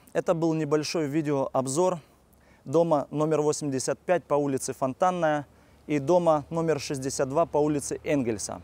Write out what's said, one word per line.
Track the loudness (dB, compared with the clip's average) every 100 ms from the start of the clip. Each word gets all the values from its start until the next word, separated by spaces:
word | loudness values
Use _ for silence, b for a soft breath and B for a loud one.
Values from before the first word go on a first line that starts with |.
| -6
это | -4 -2
был | 0 0
небольшой | 0 0 0 0 -2 -2
видеообзор | -2 0 -2 0 -2 0 0 0 -2 -10 _ _ _ b b
дома | 0 2 4 2 0
номер | -2 0 2
восемьдесят | 2 0 -2 -2 -4 -4
пять | 0 -2
по | 2 0
улице | 0 -2 -4
Фонтанная | -4 -4 0 0 2 0 0 -4 b b b -4
и | -2
дома | 2 4 4 2 0
номер | -2 0 -2
шестьдесят | -4 -6 -4 -2 0
два | 0
по | 0 2
улице | 2 0 -4 -6
Энгельса. | -2 0 0 -4 -6 -10